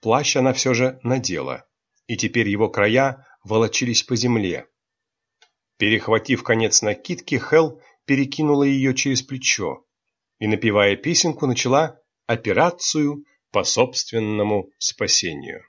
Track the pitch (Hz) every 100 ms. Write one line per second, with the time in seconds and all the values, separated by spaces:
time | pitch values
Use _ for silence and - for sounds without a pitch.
0 | 110 123 143 - 131 127 131 117 127 131
1 | 120 131 113 82 65 64 _ _ _ _
2 | _ 110 110 120 104 101 107 - 104 120
3 | 135 127 _ _ 104 110 113 - 123 110
4 | - 120 123 117 95 76 - _ _ _
5 | _ _ _ _ _ _ _ _ 104 110
6 | - 110 - 120 - 113 110 - 107 104
7 | - 165 - 135 - 156 160 - _ _
8 | - 135 139 139 151 143 143 139 131 127
9 | 139 127 - 131 - - 90 65 _ _
10 | _ _ _ _ 107 107 110 104 101 98
11 | - 170 170 151 139 120 131 135 156 -
12 | _ _ - 117 110 95 170 175 - 156
13 | 147 147 147 _ _ 104 92 - 127 127
14 | - 113 107 107 107 104 95 _ - -
15 | 107 - 95 76 67 82